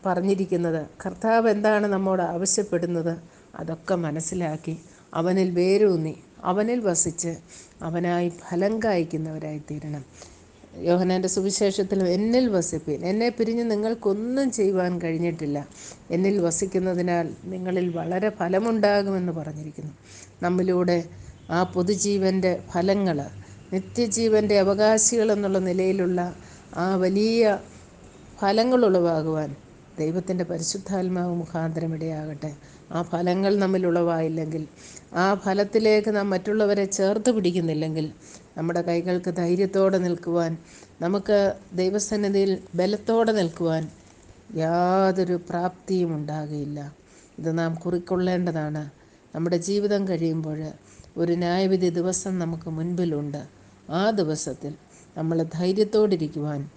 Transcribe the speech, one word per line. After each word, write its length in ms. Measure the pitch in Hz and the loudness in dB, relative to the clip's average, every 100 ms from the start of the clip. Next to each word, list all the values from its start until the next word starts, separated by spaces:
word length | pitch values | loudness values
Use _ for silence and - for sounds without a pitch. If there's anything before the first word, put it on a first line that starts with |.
| 190 | 0
പറഞ്ഞിരിക്കുന്നത്, 720 | 175 190 202 190 175 170 160 147 - | 0 2 0 0 0 0 -2 -4 -10
കർത്താവ് 500 | 196 180 220 226 226 | -10 -4 2 4 4
എന്താണ് 360 | 208 214 208 208 | 4 4 2 2
നമ്മോട് 360 | 196 190 185 | 0 2 0
ആവശ്യപ്പെടുന്നത്, 920 | 170 170 185 - 202 175 175 175 165 165 - - - - | 0 -2 -2 -2 0 -2 0 -2 -2 -4 -10 -20 -20 -12
അതൊക്കെ 380 | 160 160 - 185 | -10 -10 -2 -2
മനസ്സിലാക്കി 800 | 165 151 165 185 170 156 - 160 - - - | -2 -4 -6 -4 -4 -4 -8 -10 -12 -20 -8
അവനിൽ 340 | - 170 185 185 | -2 0 2 2
വേരൂന്നി 640 | 175 180 202 214 170 156 - - - | 2 4 4 4 2 -2 -6 -16 -8
അവനിൽ 360 | - 185 220 247 | -2 0 0 0
വസിച്ച് 520 | 214 165 170 165 170 165 - - - - | 0 0 -2 -4 -6 -8 -14 -20 -20 -12
അവനായി 460 | 165 170 175 175 175 | -6 -2 0 0 -2
ഫലം 460 | 170 - 175 196 220 | -4 -6 -2 0 0
കായ്ക്കുന്നവരായി 840 | 226 185 165 156 156 156 156 151 147 | 0 0 0 -4 -6 -8 -8 -10 -10
തീരണം. 360 | 151 151 147 131 - - - - - - - | -10 -8 -10 -12 -20 -20 -20 -20 -20 -20 -6
യോഹന്നാൻ്റെ 480 | 170 175 185 185 185 196 | 2 2 4 2 0 0
സുവിശേഷത്തിൽ, 600 | 190 196 202 196 190 196 180 | -2 2 0 0 0 2 2
"എന്നിൽ 380 | 185 220 247 254 | 2 2 2 4
വസിപ്പീൻ, 520 | 190 165 160 - 147 | 2 0 -4 -4 -4
എന്നെ 240 | 175 208 233 | -2 0 0
പിരിഞ്ഞ് 360 | 233 226 233 233 | 0 -2 0 0
നിങ്ങൾക്കൊന്നും 760 | 208 220 226 208 202 233 262 269 | 0 -2 -2 0 0 -2 0 0
ചെയ്യുവാൻ 420 | 233 196 185 180 175 | 2 2 2 0 0
കഴിഞ്ഞിട്ടില്ല, 600 | 170 160 170 165 151 143 143 - - - - | -2 0 -2 -2 -4 -4 -6 -16 -20 -20 -4
എന്നിൽ 260 | 170 190 202 | 0 2 2
വസിക്കുന്നതിനാൽ 840 | 170 165 190 185 185 180 180 175 165 - | 2 0 -2 0 0 0 0 0 -2 -6
നിങ്ങളിൽ 440 | 180 185 185 185 180 | -10 -8 -4 -2 -2
വളരെ 420 | 170 165 180 214 208 | -2 -4 -2 -2 -2
ഫലമുണ്ടാകുമെന്ന്" 920 | 175 185 226 226 202 202 196 190 180 | 0 0 2 2 4 2 2 -2 -2
പറഞ്ഞിരിക്കുന്നു. 600 | 165 156 151 151 - 151 - - - - - | -4 -8 -10 -12 -12 -12 -14 -20 -20 -20 -6
നമ്മിലൂടെ 560 | 175 180 185 180 180 175 165 - - - - | 0 2 2 2 4 2 0 -14 -18 -20 -4
ആ 80 | 165 | 0
പൊതുജീവൻ്റെ 920 | 180 180 180 202 202 202 190 190 185 175 - | 0 0 0 0 0 2 2 2 0 0 -4
ഫലങ്ങൾ, 500 | 175 185 196 190 151 139 - - - - | -2 2 2 2 0 -4 -12 -18 -20 -6
നിത്യജീവൻ്റെ 840 | 185 190 - 233 226 226 214 214 202 | -6 -4 -2 -2 2 4 4 4 4
അവകാശികൾ 680 | 190 202 214 220 - 233 220 | 4 4 4 4 4 2 2
എന്നുള്ള 260 | 208 202 190 | 2 2 0
നിലയിലുള്ള 600 | 185 180 185 190 180 180 180 - - - - - | 0 0 0 2 0 0 -2 -8 -18 -20 -12 -4
ആ 80 | 180 190 | 0 2
വലിയ 460 | 185 196 220 226 220 196 - - - - - - - - | 2 2 2 4 4 2 -4 -20 -20 -20 -20 -20 -20 -2
ഫലങ്ങൾ 440 | 196 220 240 254 | 2 4 4 4
ഉളവാകുവാൻ 680 | 226 190 170 160 156 156 147 143 - - - - | 6 6 4 2 0 -2 -4 -8 -16 -20 -18 -4
ദൈവത്തിൻ്റെ 460 | 156 175 180 185 | -2 -2 -2 -4
പരിശുദ്ധാത്മാവ് 880 | 170 170 165 202 190 190 185 180 180 | -2 -4 -4 -6 -4 -2 -2 -2 -2
മുഖാന്തരം 560 | 175 160 170 160 160 165 | -2 -4 -4 -4 -2 -4
ഇടയാകട്ടെ. 560 | 160 160 156 156 143 151 147 - - - | -4 -6 -6 -8 -8 -10 -10 -20 -20 -8
ആ 60 | 165 | -6
ഫലങ്ങൾ 500 | 170 170 180 180 196 202 | -4 0 0 2 2 4
നമ്മിൽ 260 | 190 190 180 | 4 2 2
ഉളവായില്ലെങ്കിൽ, 760 | 170 170 165 160 160 156 160 151 - - - - | 2 2 2 0 -2 -4 -6 -8 -14 -20 -20 -8
ആ 100 | - 185 | 0 2
ഫലത്തിലേക്ക് 760 | 196 202 190 202 220 220 214 208 | 2 0 0 2 4 4 4 4
നാം 120 | 208 202 | 0 0
മറ്റുള്ളവരെ 540 | 185 185 214 208 202 | -2 0 0 2 2
ചേർത്ത് 460 | 196 - 196 214 214 | 0 0 0 2 2
പിടിക്കുന്നില്ലെങ്കിൽ, 760 | 226 175 180 165 151 160 160 156 - - - - | 2 2 0 0 -2 -2 -4 -6 -8 -20 -20 -16
നമ്മുടെ 280 | - 165 175 | -6 -2 -2
കൈകൾക്ക് 480 | 175 170 175 180 180 170 | 0 0 0 -2 -2 -2
ധൈര്യത്തോടെ 600 | 170 180 190 196 190 190 | 0 2 2 4 4 4
നിൽക്കുവാൻ, 540 | 180 170 170 170 165 160 - - - - | 0 -2 -2 0 0 -4 -10 -20 -20 -6
നമുക്ക് 380 | 170 202 196 208 196 - - | -2 -2 2 4 4 0 -8
ദൈവസന്നിധിയിൽ 800 | 180 185 208 208 214 202 202 196 185 - | -2 0 0 -2 -2 0 2 2 0 -4
ബലത്തോടെ 580 | 170 185 208 208 226 226 | -2 0 0 0 2 4
നിൽക്കുവാൻ 500 | 220 170 160 165 160 156 - - - - - - 175 | 2 0 -2 -2 -2 -4 -12 -20 -20 -20 -20 -10 -4
യാതൊരു 800 | 160 170 180 190 190 185 180 175 175 | 0 2 4 4 4 2 0 -2 -2
പ്രാപ്തിയും 640 | 175 180 180 - 190 170 156 | -4 -4 -6 -2 0 0 -2
ഉണ്ടാകുകയില്ല. 600 | 147 151 151 147 143 147 143 - - - - - | -4 -6 -6 -6 -6 -8 -12 -16 -20 -20 -20 -8
ഇത് 120 | 160 160 | -4 0
നാം 160 | 165 | -2
കുറിക്കൊള്ളേണ്ടതാണ്. 1120 | 165 175 175 175 180 185 180 180 160 151 151 151 - - - _ | -2 -4 -4 -2 0 0 0 0 -2 -4 -6 -8 -14 -20 -20 _
നമ്മുടെ 240 | 156 165 175 | -4 0 0
ജീവിതം 440 | 170 202 202 202 196 | 0 -2 2 0 0
കഴിയുമ്പോൾ 520 | 170 165 160 156 151 156 - - - - - | 0 0 -2 -4 -6 -8 -12 -20 -20 -16 -4
ഒരു 180 | 170 | 0
ന്യായവിധി 560 | 170 175 180 190 185 180 | 0 2 2 2 2 2
ദിവസം 420 | 170 180 185 196 185 | 0 -2 -2 -4 -4
നമുക്ക് 320 | 165 165 165 | -2 -6 -6
മുൻപിലുണ്ട്. 720 | 160 165 180 175 147 147 143 - - - - - | -6 -4 -2 0 -2 -4 -8 -12 -20 -20 -20 -6
ആ 120 | 160 208 | 0 0
ദിവസത്തിൽ 640 | 208 160 151 - 131 143 151 - - - - | 2 0 -2 -6 -8 -10 -12 -18 -20 -18 -6
നമ്മൾ 220 | 160 165 165 | -2 0 -2
ധൈര്യത്തോടിരിക്കുവാൻ 1040 | 165 180 190 208 214 214 180 156 156 147 147 143 | -2 0 2 2 4 2 2 -2 -4 -4 -4 -8